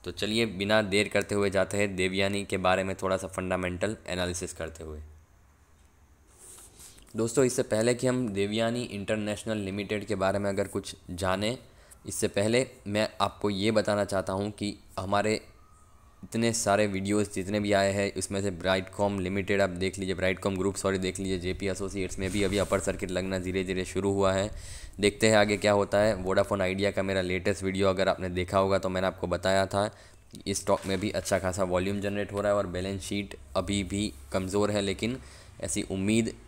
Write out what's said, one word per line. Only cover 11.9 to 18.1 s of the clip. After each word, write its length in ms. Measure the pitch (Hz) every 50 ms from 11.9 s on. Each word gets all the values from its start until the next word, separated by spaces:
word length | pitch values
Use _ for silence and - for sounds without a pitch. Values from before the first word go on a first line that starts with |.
| - - -
इससे 240 | - - - - 101
पहले 360 | - 98 101 110 117 123 131 127 - - -
मैं 220 | 98 101 104 110 - - -
आपको 280 | 101 101 - - - 104
ये 200 | 101 92 98 113
बताना 320 | 110 107 101 - 104 104 101
चाहता 260 | 92 101 95 92 -
हूँ 180 | 95 95 101 107
कि 240 | 104 - 104 104 101 - - - - -
हमारे 420 | 95 95 101 101 101 107 110 - - - - - - - - - - - - - - - - - -
इतने 280 | - - 117 113 117
सारे 340 | 110 - - 101 98 104 107
वीडियोज़ 440 | 104 98 98 95 98 104 104 104 101
जितने 280 | - 98 90 92 104 107
भी 120 | 104 101
आए 200 | 101 98 98 98
हैं, 200 | 95 101 98 101